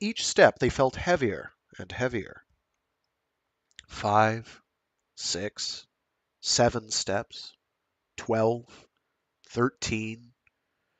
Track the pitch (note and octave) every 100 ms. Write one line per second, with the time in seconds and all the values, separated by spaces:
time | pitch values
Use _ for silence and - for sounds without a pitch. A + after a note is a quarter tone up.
0 | G#3 A3+ - - D3 - B2+ - C3 -
1 | - F3 B2+ D#2+ - - _ - F#2 G#2
2 | B2+ A#2+ - - _ _ _ _ _ _
3 | _ _ _ _ _ _ _ - - -
4 | G#2+ G#2 A2 A2+ A2+ - _ _ _ _
5 | _ - - E2+ G#2 - - - - _
6 | _ _ _ _ - - A#2+ A#2+ A2 -
7 | - G2 A#2 - - - _ _ _ _
8 | _ - - A2 A2+ A#2+ - - - _
9 | _ _ _ _ _ A2+ B2 - - A2
10 | A2 A2+ A#2+ _ _ _ _ _ _